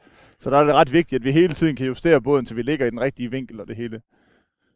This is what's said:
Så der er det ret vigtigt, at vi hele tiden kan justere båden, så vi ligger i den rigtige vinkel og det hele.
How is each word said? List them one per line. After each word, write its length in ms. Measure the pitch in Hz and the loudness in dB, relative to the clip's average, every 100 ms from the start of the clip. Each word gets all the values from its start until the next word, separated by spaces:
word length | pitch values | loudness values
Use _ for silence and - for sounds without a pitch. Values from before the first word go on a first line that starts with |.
| _ _ _ _ | _ _ _ _
Så 100 | - | 0
der 80 | 143 | 2
er 60 | |
det 100 | 151 143 | 4 4
ret 180 | 131 | 4
vigtigt, 260 | 160 - 131 | 2 0 -2
at 40 | 127 | 0
vi 60 | |
hele 220 | 156 180 | 2 2
tiden 220 | 147 160 123 | 2 -2 -2
kan 120 | 131 | -6
justere 340 | 123 170 147 | -2 2 2
båden, 240 | 120 143 120 | 4 0 -2
så 100 | 113 | -6
vi 60 | |
ligger 240 | 120 151 123 | -4 -2 -2
i 40 | |
den 120 | 117 | -2
rigtige 300 | 135 - 120 | -4 -4 -8
vinkel 280 | 135 120 113 | -8 -10 -16
og 60 | 101 | -14
det 80 | 113 | -10
hele. 260 | 120 110 _ _ _ _ _ _ _ | -10 -12 _ _ _ _ _ _ _